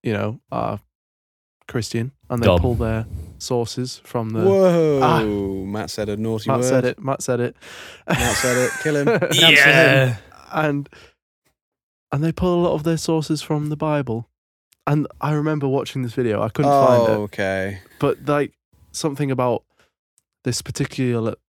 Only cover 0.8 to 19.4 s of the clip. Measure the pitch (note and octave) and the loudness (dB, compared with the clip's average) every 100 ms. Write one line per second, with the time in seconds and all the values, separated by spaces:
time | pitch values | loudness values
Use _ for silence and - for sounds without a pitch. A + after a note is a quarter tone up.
0.8 | _ _ _ _ _ _ _ _ - B2 | _ _ _ _ _ _ _ _ -8 -6
1.8 | G#2+ A#2+ B2 _ _ B2 A2 F2 B2 A#2 | -4 -6 -6 _ _ 0 2 2 2 0
2.8 | A2+ A2+ A2+ - - - - B2 A2+ - | -2 -4 -6 -12 -14 -14 -6 -4 -4 -6
3.8 | B2+ - - A#2+ A2 A2 F#3 G3 F#3 E3+ | -8 -10 -8 -6 -4 0 2 4 4 4
4.8 | D#3+ C#3 D3+ D#3+ A2 G#2 G2 F#2+ F#2+ G#2 | 2 2 2 2 0 -2 -4 -6 -6 -8
5.8 | - - G#2 G#2 A2+ A2 A2 C3 B2+ C3 | -8 -6 -6 -4 -4 -4 -2 0 2 2
6.8 | B2 - C3+ C3+ - A#2+ A#2+ - - - | 0 -4 -6 -6 -2 -2 -2 -6 -20 -20
7.8 | - - - B2+ A#2+ - B2+ B2 B2 - | -20 -18 -6 -2 0 0 0 0 0 -2
8.8 | D#3 D3 C#3+ G#3+ - - E3 D3 C#3+ C3+ | -2 0 2 0 0 4 6 8 8 8
9.8 | C3 C3+ B2+ A2 - - - - D#3 C#3+ | 6 6 2 -2 -12 -20 -8 -2 0 -2
10.8 | C#3+ - - _ _ _ _ _ _ _ | -6 -18 -20 _ _ _ _ _ _ _
11.8 | _ _ _ C#3 D#3+ D#3+ F3+ F3 F3 D#3 | _ _ _ -2 -2 0 2 2 2 0
12.8 | D#3 E3 - D#3+ D3 D#3 - D3+ D3+ D3+ | 0 -2 0 -2 0 -4 -2 -4 -2 -4
13.8 | D#3 D3 B2+ A2+ A#2+ _ _ _ _ _ | -2 -2 -2 -6 -8 _ _ _ _ _
14.8 | - D3 C#3+ - C#3 D3+ D3+ D3+ C#3 C3+ | -2 0 -2 -4 -2 0 0 0 0 -2
15.8 | B2 C3+ B2 A#2 A#2+ G#2 A2 - C#3+ C#3 | -2 -6 -4 -2 0 0 -2 0 4 6
16.8 | C3+ B2 A2+ G#2+ G#2 - G2 F#2+ F#2+ G2 | 6 6 4 0 -2 -4 -2 -2 -4 -8
17.8 | - - C#3+ A2+ C3+ D3 C#3 _ _ _ | -16 -2 -2 0 -2 -2 -2 _ _ _
18.8 | _ - D#3+ C#3 C#3+ B2+ | _ -6 -6 -2 -2 0